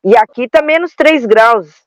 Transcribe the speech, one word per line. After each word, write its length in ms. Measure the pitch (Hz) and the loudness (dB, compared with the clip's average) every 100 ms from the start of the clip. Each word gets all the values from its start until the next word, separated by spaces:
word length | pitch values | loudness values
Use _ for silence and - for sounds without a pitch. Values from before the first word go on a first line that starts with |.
E 120 | 190 226 | -2 0
aqui 320 | 220 - 247 | 0 -6 -4
tá 140 | 320 | -2
menos 320 | 302 320 349 - | -2 -4 -4 -2
três 300 | 302 311 226 | 0 0 0
graus, 420 | 220 226 226 156 _ | 2 2 0 -4 _